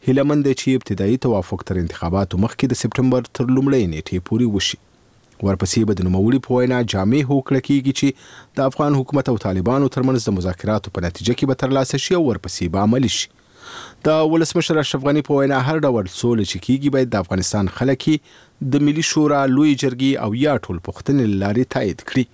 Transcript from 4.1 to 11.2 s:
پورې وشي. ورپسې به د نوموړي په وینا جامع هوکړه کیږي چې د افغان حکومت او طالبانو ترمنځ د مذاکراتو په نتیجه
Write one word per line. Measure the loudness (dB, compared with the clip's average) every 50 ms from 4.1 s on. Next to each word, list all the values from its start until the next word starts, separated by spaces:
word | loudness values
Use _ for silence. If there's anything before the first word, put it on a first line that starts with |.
| -6 -6 -4 -2
پورې | 0 0 0 2 0
وشي. | -2 -2 -4 -6 -8 _ _ _ _ _ _ _ _ _ _ -14 _ -2
ورپسې | -2 0 0 -2 -2 0 0 2 2
به | 0 0
د | 0
نوموړي | 0 2 2 2 2 2 2 0
په | 0 0 2
وینا | 2 2 2 0 0 -2 -2
جامع | -2 0 2 2 2
هوکړه | 2 2 0 -2 0 0 -2 -2 0
کیږي | 2 0 0 2 0 -2 0
چې | 0 0 -2 _ -12 -20 -20 -20 -20 _ _ -2
د | -2 -2
افغان | 0 0 0 2 2 0
حکومت | 0 0 -2 -2 0 0 -2
او | -2 -2
طالبانو | -2 -2 0 0 0 2 2 2 0 0 0
ترمنځ | 0 0 0 0 0 0
د | -2 -2
مذاکراتو | -2 -4 -4 -4 -4 -2 -2 -2 -4 -6 -6
په | -4 -4 -4
نتیجه | -6 -4